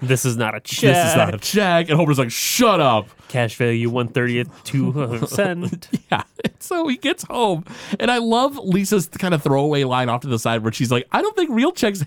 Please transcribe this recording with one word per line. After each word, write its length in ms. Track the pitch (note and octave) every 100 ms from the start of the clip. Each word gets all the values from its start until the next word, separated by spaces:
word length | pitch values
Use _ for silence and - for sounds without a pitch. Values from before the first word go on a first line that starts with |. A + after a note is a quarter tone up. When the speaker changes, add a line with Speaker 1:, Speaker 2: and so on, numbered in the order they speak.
Speaker 1:
This 200 | B2+ B2+
is 140 | C3 A#2
not 180 | A2 A2
a 40 |
Speaker 2:
This 220 | - -
is 320 | A3+ F3 E3 D#3+
not 140 | G2
a 100 | G#2+
Speaker 1:
check. 20 |
Speaker 2:
check." 480 | - G3 G3 E3+ E3+
And 80 | D3+
Homer's 220 | E3 C#3
like, 120 | A#2+
"Shut 480 | - - - A#3+ F#3
up." 280 | C#3 A2 G#2 - -
Speaker 1:
Cash 280 | C3 A2+ -
value 340 | A#2+ A#2 A#2
one 180 | B2 A#2+
thirtieth 420 | B2 B2 A#2+ B2 - -
to 360 | C3+ B2+ B2+
a 260 | B2+ A#2 A2+
Speaker 2:
<laughs> 0 |
Speaker 1:
cent. 640 | - G3 F3 F3+ F3 - - -
Speaker 2:
Yeah. 120 | F#3+ - - - -
So 280 | - F4 D#4+
he 100 | B3+
gets 260 | C#4 F4
home. 420 | - B3 A3+ E3 - - - G3+
And 120 | A3+
I 80 | B3
love 380 | A#3 A3+ C4+ C#4
Lisa's 500 | F#3+ F#3 G3 G#3 E3
kind 260 | - F#3
of 80 | E3
throwaway 420 | C#3+ C#3 D3 C#3+
line 260 | C3 B2+ B2+
off 120 | A#2+
to 60 | C#3
the 100 | A2+
side 240 | A#2 A2+
where 100 | A2
she's 200 | - B2
like, 160 | B2 -
"I 120 | A3+
don't 120 | G4+ G#4+
think 140 | E4
real 200 | A3+ C#4+
checks 300 | F4+ A3+ G3